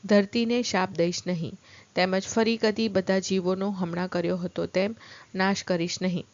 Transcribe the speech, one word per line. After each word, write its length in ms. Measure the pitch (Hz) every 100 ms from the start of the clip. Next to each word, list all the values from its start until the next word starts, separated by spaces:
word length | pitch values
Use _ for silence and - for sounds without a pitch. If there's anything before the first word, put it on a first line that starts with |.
ધરતીને 540 | 196 208 196 233 233 240
શાપ 260 | 240 196 185
દઈશ 260 | 175 170 175
નહીં, 340 | - 180 170 - - - -
તેમજ 320 | - 185 185 -
ફરી 320 | - 226 226
કદી 300 | 220 214 220
બધા 320 | 190 190 190
જીવોનો 480 | 185 190 180 185 196
હમણાં 400 | 190 180 170 180
કર્યો 260 | 175 170 180
હતો 280 | 175 - 170
તેમ 280 | 185 202 226 - - -
નાશ 280 | 190 190 196
કરીશ 340 | - 180 170 -
નહીં. 260 | 185 175 -